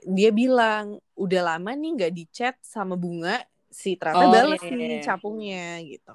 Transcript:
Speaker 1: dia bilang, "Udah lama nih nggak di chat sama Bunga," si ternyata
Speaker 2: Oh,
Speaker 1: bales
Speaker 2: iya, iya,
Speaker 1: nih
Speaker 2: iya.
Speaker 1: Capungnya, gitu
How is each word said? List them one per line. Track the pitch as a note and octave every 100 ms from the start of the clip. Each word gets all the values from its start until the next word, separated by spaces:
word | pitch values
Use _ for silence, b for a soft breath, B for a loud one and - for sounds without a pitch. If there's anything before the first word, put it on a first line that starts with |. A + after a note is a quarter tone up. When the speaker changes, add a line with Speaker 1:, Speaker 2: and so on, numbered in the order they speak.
| -
Speaker 1:
dia | F#3+ A3 G#3+
bilang, | B3+ B3+ A3 G#3+ G#3 G#3 _ -
"Udah | F#3 F#3 F3 E3
lama | F#3+ C#4+
nih | D#4+ D4+
nggak | E3+ F3
di | E3
chat | - A#3+ B3+
sama | - A3+ F#3 F3+
Bunga," | F3 E3+ E3+ A#3 - _ _
si | - G3 F3+
ternyata | E3 F3 F3+
Speaker 2:
Oh, |
Speaker 1:
bales | A3+ C#4+ D4+
Speaker 2:
iya, | -
iya, | B3
Speaker 1:
nih | A#3 A#3
Speaker 2:
iya. |
Speaker 1:
Capungnya, | A#3+ F#3+ G#3 A3 G#3 F#3 E3+ E3+ E3
gitu | - -